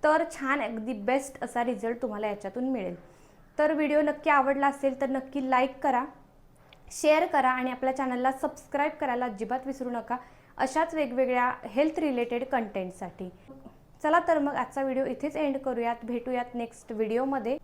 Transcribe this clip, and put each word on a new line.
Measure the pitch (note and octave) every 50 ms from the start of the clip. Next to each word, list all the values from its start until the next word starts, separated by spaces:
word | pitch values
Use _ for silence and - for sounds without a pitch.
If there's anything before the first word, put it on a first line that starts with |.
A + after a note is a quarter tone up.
| -
तर | D4+ D#4 D#4+ D#4+ D#4+
छान | - - C#4 C4 C4 -
अगदी | A3+ G#3+ A#3 A3 G#3+ A3+ B3+
बेस्ट | G#3 G3+ G#3+ B3+ C#4 C4+ C#4 - - -
असा | A#3 - A#3+ A#3+
रिझल्ट | A#3+ B3 G3+ A#3 A3+ A#3+ A#3 C4
तुम्हाला | A#3 G#3+ G#3 G#3+
याच्यातून | G#3+ G3+ G3+ - F#3+ F#3+ B3 B3
मिळेल. | C4 C4 A#3 F#3+ F3+ F3 F3 - - - - - - - - - - _ -
तर | D4+ D4+ D#4+
व्हिडिओ | D4 D#4 C#4+ D4 D4+
नक्की | D4+ D4 D4 D4+ - D#4+
आवडला | D4 C#4+ C4 C4+ C#4 C#4 C#4
असेल | C#4 C4+ C#4 - C4+ C4 C4
तर | C#4 B3+
नक्की | C4+ C4+ C4 - - C#4+ C4 C4
लाईक | C4 B3 B3+ C4+ C4+ -
करा, | - D4 C4 A#3+ C4 D4+ - - - _ _ - - - - - - - - - - -
शेअर | - - - D4+ D4+ D#4 E4+
करा | E4+ E4 C#4+ C4 B3+
आणि | B3+ B3+ B3 B3+
आपल्या | B3+ B3+ - C4 C4
चॅनलला | C4 C#4 C4 B3 A#3+ B3 C4 C4
सबस्क्राईब | C4 - C#4+ - - - - - - C#4+ D4+ D4+ -
करायला | D4+ C4+ B3 A#3+ B3+
अजिबात | B3 G#3+ G3 A3 G3 A#3+ C4 C4
विसरू | C4+ C4 C4+ C4 B3
नका | A#3+ A#3 A3+ - A#3 B3+ - - - - - - -
अशाच | - - C4+ C4+ D#4 E4 E4 E4
वेगवेगळ्या | D#4 D4 A#3+ A#3+ B3 C4 B3+ B3+ B3 B3 B3+ - - -
हेल्थ | - G3+ A#3+ D4 D#4 D4+ -
रिलेटेड | D#4+ D4 C4 A#3+ A#3+ A#3+ A#3+ A#3+ C4
कंटेंटसाठी. | C4 - B3+ A3+ G3+ G3+ G3+ F#3 F3+ F3+ - G3+ F3 - - F#3+ F3+ - - - - C4+ - - - - - - _ - - -
चला | D4+ D#4 F4 F4 F4
तर | E4 D4+
मग | C#4+ C#4+ C#4
आजचा | B3 A#3+ - - C#4 C4+
व्हिडिओ | C4+ C4 C4 C4+
इथेच | - B3+ C4 - D4+ D4+
एंड | D#4 D#4 C#4+ C4+ C4+
करूयात, | C4+ C4+ B3 A3+ A#3 A#3 A#3 A#3 -
भेटूयात | A3 A#3+ A#3+ A#3 B3+ B3+ B3+ A#3+ B3 -
नेक्स्ट | A#3+ A#3 A#3 - - - - A#3
व्हिडिओमध्ये. | G#3+ A3 G#3+ A3 A#3 C4 C4+ C#4 C4+ G#3+ A3+ C4 D4+